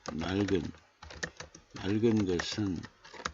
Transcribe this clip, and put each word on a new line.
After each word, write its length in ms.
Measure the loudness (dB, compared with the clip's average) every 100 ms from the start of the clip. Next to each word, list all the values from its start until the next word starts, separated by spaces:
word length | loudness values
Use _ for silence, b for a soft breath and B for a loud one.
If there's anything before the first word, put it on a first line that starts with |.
| -8
낡은, 640 | -4 0 2 2 2 0 -8 _ -20 -16 -10 -10 -10 -18 -18 -18
낡은 500 | -6 0 4 6 6 4
것은 640 | 0 0 -2 -2 -2 -6 -18 -20 -12 -12